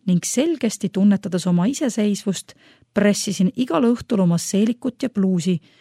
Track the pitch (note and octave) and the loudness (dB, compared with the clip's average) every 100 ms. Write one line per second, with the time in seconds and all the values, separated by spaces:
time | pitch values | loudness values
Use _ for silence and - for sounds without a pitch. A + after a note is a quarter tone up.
0 | - F3 - - D#4+ D#4 A3+ - G3 G3 | 0 0 0 -2 -2 0 -4 -4 -6 2
1 | G3+ G3 G3 F3+ F3+ F3 F#3 C#4 C#4 A3 | 2 2 0 -4 0 2 0 0 -4 -2
2 | G#3 G3+ - F3+ - - _ _ _ - | -2 -2 -4 -6 -10 -20 _ _ _ 2
3 | G3+ G3+ - F#3 F#3 - B3+ E4 A#3+ A#3+ | 2 2 -2 0 0 0 -2 2 2 0
4 | - G#3+ F3+ E3+ - G3 A3 A#3+ B3+ - | -2 0 2 2 0 0 0 0 -6 -6
5 | C4 - F#3+ F#3 F#3 F3 _ _ | -6 -2 0 0 0 -2 _ _